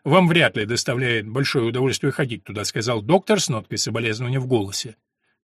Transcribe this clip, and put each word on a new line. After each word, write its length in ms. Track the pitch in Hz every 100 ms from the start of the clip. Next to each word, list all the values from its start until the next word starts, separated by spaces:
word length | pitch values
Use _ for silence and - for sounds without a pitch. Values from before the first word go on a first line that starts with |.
вам 240 | - 170 175
вряд 300 | 165 135 120
ли 80 | 104
доставляет 640 | 117 - 123 127 117 107
большое 380 | 117 139 143 113
удовольствие 460 | 123 131 120 143
ходить 320 | - 131 107
туда», 220 | - 104 101
сказал 360 | 131 113 117
доктор 380 | 104 185 - 208
с 100 | -
ноткой 280 | 117 - 165
соболезнования 600 | - 113 117 107 127 135
в 80 | 127
голосе. 500 | 123 98 95 120 - _ _ _ _